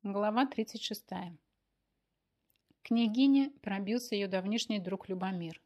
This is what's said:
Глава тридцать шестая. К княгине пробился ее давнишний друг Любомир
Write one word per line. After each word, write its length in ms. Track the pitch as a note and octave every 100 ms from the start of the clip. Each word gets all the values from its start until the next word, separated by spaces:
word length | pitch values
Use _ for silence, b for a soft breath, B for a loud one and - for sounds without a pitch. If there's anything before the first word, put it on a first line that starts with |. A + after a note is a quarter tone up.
| G3
Глава 380 | G3 G#3 A3 C4+
тридцать 360 | - A3 A3
шестая. 540 | - G#3 - F#3 F3+ E3 _ _ _ _ _ _ _ _ _ _ _ _ _
К 180 | _ -
княгине 640 | A#3 A#3 A3+ C#4 C#4 C#4 -
пробился 540 | - G3 G3 A#3 A#3+
ее 140 | G#3 G3
давнишний 500 | F#3+ F#3 A3+ - G#3
друг 300 | F3+ F#3+ -
Любомир 520 | F#3 F#3 F#3 E3 D#3+